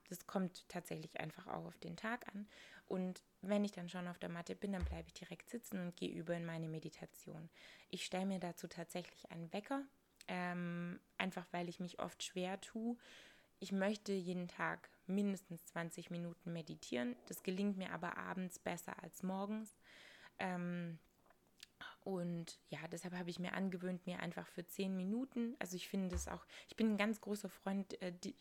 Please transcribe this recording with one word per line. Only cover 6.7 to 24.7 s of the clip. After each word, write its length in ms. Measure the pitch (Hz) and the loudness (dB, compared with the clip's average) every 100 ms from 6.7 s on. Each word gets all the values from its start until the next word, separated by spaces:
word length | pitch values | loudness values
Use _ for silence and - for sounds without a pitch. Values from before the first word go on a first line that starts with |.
| 160 160 - 165 - - 160 165 - - - - | -2 -4 -8 -12 -12 -12 -10 -12 -16 -20 -20 -8
Ich 160 | 180 | -4
stelle 220 | - 180 196 | 0 2 4
mir 140 | 190 | 4
dazu 280 | 175 - 170 | 0 -2 -6
tatsächlich 640 | - 165 180 170 - - | -6 -4 -4 -4 -10 -10
einen 220 | 165 165 | -8 -2
Wecker, 300 | 202 214 277 277 - _ - - | -2 0 0 -2 -10 _ -12 -2
ähm, 720 | 180 180 180 175 175 175 180 _ - | 0 2 2 0 0 -2 -4 _ 0
einfach 300 | 190 180 175 | 2 0 -2
weil 180 | 175 175 | 0 0
ich 120 | - | -2
mich 180 | 180 - | -4 -2
oft 240 | 180 - | -2 -2
schwer 380 | - 180 180 196 | -4 0 0 0
tue. 360 | - 226 226 240 - - - - - - | -4 -2 0 0 -6 -16 -18 -20 -20 -8
Ich 120 | 190 | 2
möchte 400 | 196 196 214 - | 6 6 4 2
jeden 360 | 196 180 180 180 | 2 2 2 0
Tag 400 | - 165 170 - - - | 2 2 2 -6 -10 2
mindestens 580 | 196 202 190 - 165 - | 6 6 4 -2 -10 -6
zwanzig 440 | 170 170 - - | -2 -2 -4 -4
Minuten 420 | 170 170 170 170 | -2 -4 -4 -4
meditieren. 640 | 170 - 156 - 247 247 247 - | -4 -4 -8 0 2 2 -2 -6
Das 160 | 180 | -4
gelingt 340 | - 185 202 190 | 0 4 4 2
mir 140 | 185 | 0
aber 240 | 165 170 - | -2 -2 -2
abends 420 | 180 180 180 - | -2 0 -2 -2
besser 440 | 175 175 - - | -2 -2 -4 -8
als 200 | 165 - | -8 -2
morgens. 520 | 185 190 202 214 220 - - - - - - - | 0 2 0 -2 -4 -12 -20 -18 -18 -18 -12 -2
Ähm, 600 | 185 180 175 175 170 165 - _ - - _ - - - - - | 0 2 0 0 -2 -6 -12 _ -20 -20 _ -20 -18 -12 -12 -6
und 560 | - 185 175 170 165 - - | -2 2 2 0 -2 -8 -8
ja, 180 | 151 165 | -6 -4
deshalb 280 | 170 180 | -4 -2
habe 160 | 180 175 | -2 0
ich 100 | 170 | 0
mir 140 | 180 | 2
angewöhnt, 520 | - 190 180 180 180 - | 4 2 2 0 0 0
mir 140 | 180 | 0
einfach 260 | 175 180 175 | 0 -2 -4
für 180 | - | -6
zehn 300 | 175 | -4